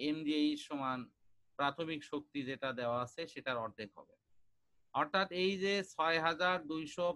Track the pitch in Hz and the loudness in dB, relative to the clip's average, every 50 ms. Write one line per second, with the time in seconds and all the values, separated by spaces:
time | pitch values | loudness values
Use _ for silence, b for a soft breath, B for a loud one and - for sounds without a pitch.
0 | 135 151 151 156 156 147 156 151 151 151 147 147 - - 151 139 135 131 127 127 | 0 0 0 0 0 0 2 4 4 4 2 0 -6 -8 -6 -4 -2 -2 -2 -2
1 | 120 - _ _ _ - - _ _ _ - - 143 143 139 165 165 160 160 147 | -4 -10 _ _ _ -20 -20 _ _ _ -4 0 0 0 0 -2 -4 -4 -4 -6
2 | - - 151 143 147 _ - 143 127 131 135 120 135 131 120 123 120 120 120 123 | -6 -6 -6 -6 -6 _ -8 -6 -4 -4 -6 -4 -4 -4 -2 -2 0 0 0 0
3 | 123 120 - 165 165 160 - 139 - 131 127 117 113 110 - - 107 98 _ 76 | -2 -4 -6 -10 -10 -10 -10 -8 -4 -4 -2 -2 -4 -6 -6 -8 -12 -12 _ -20
4 | 73 _ - _ _ _ - - - _ _ _ _ _ _ _ _ _ - 135 | -20 _ -20 _ _ _ -20 -20 -20 _ _ _ _ _ _ _ _ _ 0 0
5 | 151 147 - 190 196 190 175 180 185 196 196 185 190 196 202 202 190 - - - | 0 2 2 2 2 2 0 2 2 2 2 2 2 2 2 2 0 -4 -2 2
6 | 156 165 165 165 160 165 165 160 180 180 185 175 156 147 160 160 156 151 - 180 | 4 4 4 4 4 2 2 4 2 2 2 2 -2 -4 -4 -4 -4 -6 -4 0
7 | 175 175 165 | 0 0 0